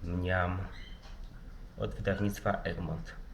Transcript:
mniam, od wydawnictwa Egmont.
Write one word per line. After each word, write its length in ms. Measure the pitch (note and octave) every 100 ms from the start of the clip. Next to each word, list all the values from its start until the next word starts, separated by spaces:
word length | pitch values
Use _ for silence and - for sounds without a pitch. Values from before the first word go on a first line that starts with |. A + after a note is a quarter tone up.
mniam, 540 | E2+ F2+ F2+ F#2 F2+ F#2 F#2 - - - - - - - - - - -
od 180 | G2+ -
wydawnictwa 560 | - F#2+ G2+ G2+ G#2+ G2
Egmont. 520 | F#2+ E2+ E2+ D#2+ - - -